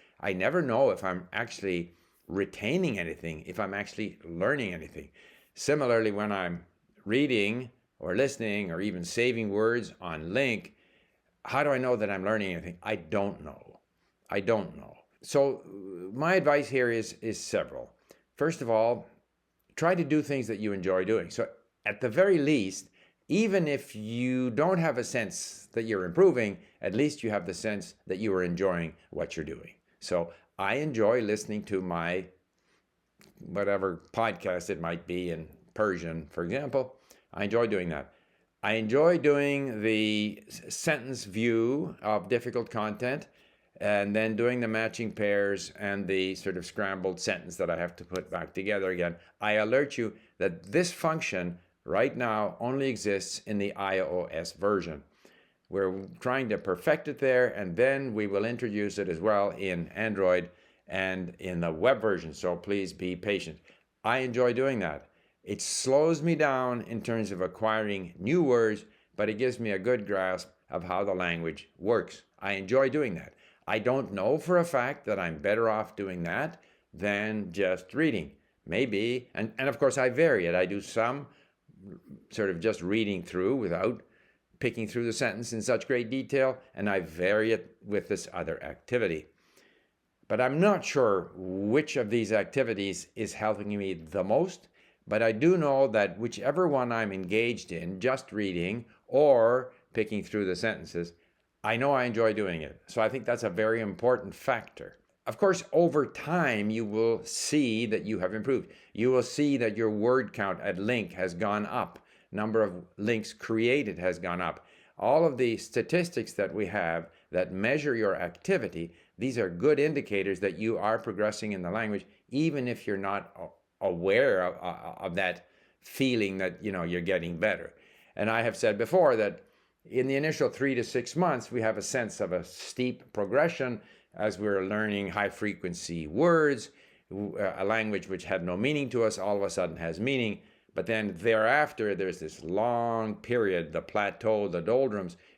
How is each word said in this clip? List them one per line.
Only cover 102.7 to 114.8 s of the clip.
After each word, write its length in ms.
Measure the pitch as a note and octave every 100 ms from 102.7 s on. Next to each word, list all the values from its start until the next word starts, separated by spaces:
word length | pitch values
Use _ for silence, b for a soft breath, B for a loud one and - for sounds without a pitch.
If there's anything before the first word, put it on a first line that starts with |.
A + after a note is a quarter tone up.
| - -
So 160 | A#2
I 60 | A2
think 160 | B2+ G#2
that's 160 | G#2
a 80 | A2
very 320 | F2+ A2 A2+
important 520 | G#2 F2+ A#2+ B2 G2
factor. 640 | - - A#2 - - - - _ _ -
Of 100 | -
course, 280 | G3 F3 -
over 340 | D#3+ F3 C#3+ A#2+
time, 640 | - D3+ F3 C#3+ G#2+ G#2
you 160 | A2 G#2+
will 340 | G#2+ A2+ A2+
see 600 | - - - D3+ B2 A2 A#2
that 200 | G#2 G2+
you 140 | F#2+
have 120 | F#2
improved. 380 | A2 B2 A#2+ - B B
You 160 | G2+ B2
will 140 | B2+
see 340 | A#2+ - D3 C3+
that 180 | A2+ G#2
your 140 | A2
word 420 | G#2+ A#2 C3 G#2+
count 280 | - G2 F2
at 160 | G2+ F2+
Link 340 | G#2 A#2+ F#2
has 220 | - F#2
gone 320 | E2+ G2+ G#2 E2
up. 320 | A#2+ - - b b b
Number 320 | G2+ A2 A2+
of 80 | G2+ F2 E2+ -
links 360 | G#2+ A2 G2+
created 640 | - - A2+ A#2 C#3+ G#2 E2+
has 180 | F#2 E2+
gone 220 | F2 F2
up. 260 | E2+ - b b